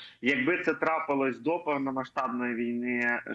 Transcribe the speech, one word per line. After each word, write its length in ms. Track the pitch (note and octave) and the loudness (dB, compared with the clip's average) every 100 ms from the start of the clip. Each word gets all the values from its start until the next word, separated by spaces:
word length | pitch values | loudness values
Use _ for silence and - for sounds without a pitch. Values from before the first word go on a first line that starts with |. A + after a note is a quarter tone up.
| - - | -14 -2
якби 420 | A#2+ C#3 C3 F3+ | 0 2 2 2
це 100 | E3 | 0
трапилось 680 | D3+ D#3+ D#3+ - C#3 C3+ A#2+ | 2 2 2 2 2 2 0
до 200 | C3 E3+ | -2 -2
повномасштабної 960 | D3+ C#3+ C3+ C3 B2+ - C3 B2 A#2+ A2+ | 0 0 0 -2 -4 -4 -2 -2 -2 0
війни, 680 | A#2+ A#2+ B2 B2 A#2+ A#2+ - | 0 0 0 0 2 0 -4